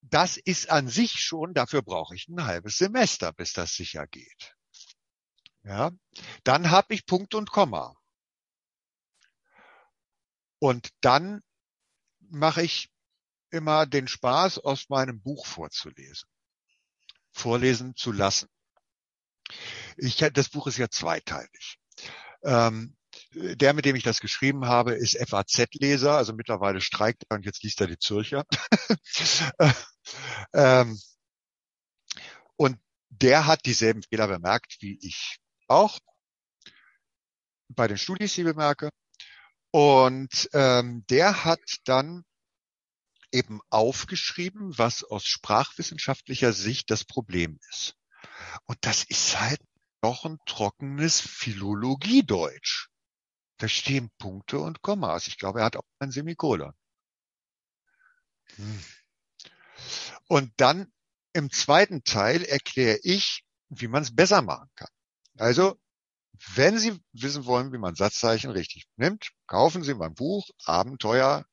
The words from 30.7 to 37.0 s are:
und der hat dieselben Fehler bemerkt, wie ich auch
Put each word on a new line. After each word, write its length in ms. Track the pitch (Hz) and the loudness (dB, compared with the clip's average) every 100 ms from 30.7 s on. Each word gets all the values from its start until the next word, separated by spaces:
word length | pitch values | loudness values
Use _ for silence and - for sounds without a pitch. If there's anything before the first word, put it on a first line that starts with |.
| 131 120 107 - _ _ _ _ _ _ _ _ _ _ - - - _ _ | 8 6 -2 -14 _ _ _ _ _ _ _ _ _ _ -16 -16 -20 _ _
und 240 | 143 127 _ _ _ | 0 0 _ _ _
der 360 | 110 131 143 151 | 2 6 6 6
hat 200 | 160 - | 2 2
dieselben 360 | 113 113 110 | 2 2 0
Fehler 260 | - 110 107 | -4 -2 0
bemerkt, 500 | 92 87 110 - - | 0 0 0 -2 -14
wie 160 | 101 98 | -14 -12
ich 340 | 85 - - - _ _ _ | -12 -10 -12 -14 _ _ _
auch 320 | 139 208 - _ _ _ _ _ _ - _ _ _ | 4 4 0 _ _ _ _ _ _ -20 _ _ _